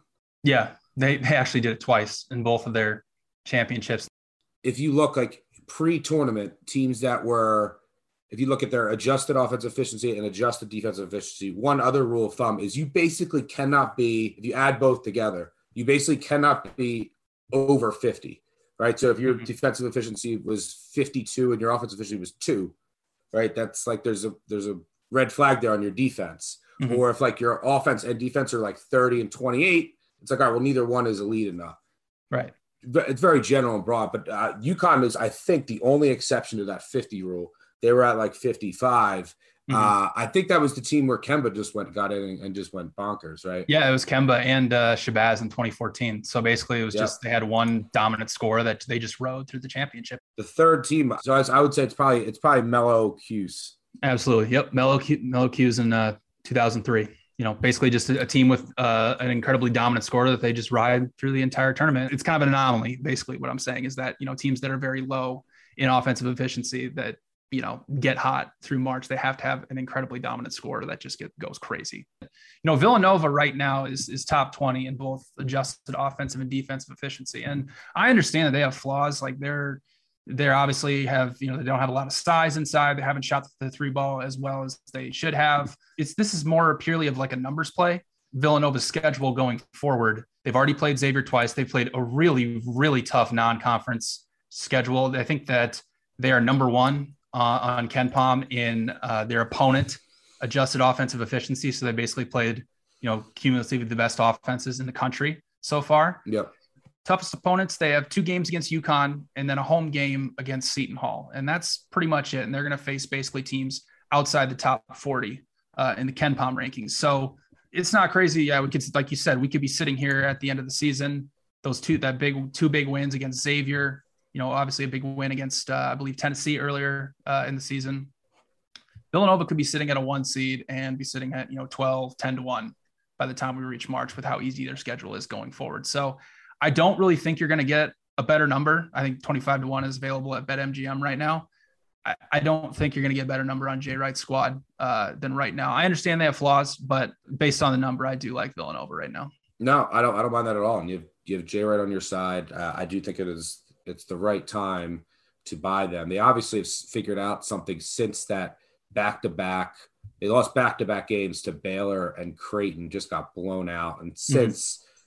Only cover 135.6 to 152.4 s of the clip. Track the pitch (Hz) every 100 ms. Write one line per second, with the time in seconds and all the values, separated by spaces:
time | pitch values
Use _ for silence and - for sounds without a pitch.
135.6 | 131 - - 139 139 135 - - - -
136.6 | 156 143 170 180 190 160 160 160 160 156
137.6 | 135 147 151 - _ - 127 156 151 135
138.6 | 147 165 165 - 139 131 - 139 135 135
139.6 | 131 135 135 131 135 135 131 131 131 139
140.6 | 139 135 135 135 143 135 151 160 - _
141.6 | _ _ _ _ - - - 147 147 156
142.6 | 156 - 147 139 139 135 131 135 135 135
143.6 | 135 131 139 131 135 135 - 135 131 135
144.6 | _ _ 127 113 101 - 139 135 131 139
145.6 | 135 127 180 160 175 165 156 143 143 139
146.6 | 143 - 131 131 127 - - 139 151 139
147.6 | 143 131 131 127 131 131 127 127 139 135
148.6 | 76 76 73 80 76 - 143 _ _ _
149.6 | 120 143 - 113 120 104 120 117 113 104
150.6 | 104 110 87 90 82 _ - 95 82 104
151.6 | 107 104 101 98 90 92 92 92